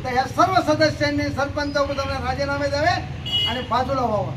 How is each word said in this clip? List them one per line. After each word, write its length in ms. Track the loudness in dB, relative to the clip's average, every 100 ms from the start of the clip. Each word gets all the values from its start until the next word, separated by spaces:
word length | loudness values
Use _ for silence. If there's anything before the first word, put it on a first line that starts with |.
तर 60 | 0
ह्या 100 | 0
सर्व 500 | 0 2 4 4 2
सदस्यांनी 500 | 4 2 2 0 0
सरपंच 500 | -2 -2 -2 -2 -2
पदाला 400 | 0 0 -2 -2
राजीनामे 560 | -4 -2 -2 -2 -2 0
द्यावे 260 | 2 2 0 -4 -10 -2 0 0
आणि 140 | -2 -2
बाजूला 300 | 0 0 0
व्हावं. 300 | 0 0 -2